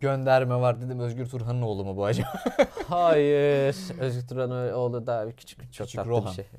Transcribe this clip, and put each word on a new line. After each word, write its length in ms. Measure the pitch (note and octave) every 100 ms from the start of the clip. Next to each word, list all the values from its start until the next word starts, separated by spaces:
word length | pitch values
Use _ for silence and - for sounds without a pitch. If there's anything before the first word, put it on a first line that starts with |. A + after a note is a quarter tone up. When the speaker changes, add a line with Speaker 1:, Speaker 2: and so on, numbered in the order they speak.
Speaker 1:
Gönderme 540 | C#3 C3+ C3 C3 B2+
var." 260 | B2 B2 A#2+
Dedim, 200 | B2 B2
Özgür 260 | A#2+ A#2 B2
Turhan'ın 360 | B2+ A#2 B2
oğlu 220 | A#2 G2
mu 120 | G2 F#2+
bu 80 |
acaba? 240 | G2+ - - - - -
<laughs> 300 | - - -
Speaker 2:
Hayır. 880 | F3 E3+ D#3 C#3+ C#3+ C#3+ C#3 C3+ C#3+ F#3 -
Özgür 280 | C3 B2 B2
Turhan'ın 440 | B2+ B2+ B2+ B2
oğlu 340 | A#2 B2 A#2+ A#2+
daha 240 | A#2 G#2+
küçük, 420 | A#2 - - B2
çok 140 | - G#2
Speaker 1:
Küçük 100 | -
Speaker 2:
tatlı 120 | G#2
Speaker 1:
Rohan. 140 | A#2 G2+
Speaker 2:
bir 0 | F#2
şey. 80 | F#2+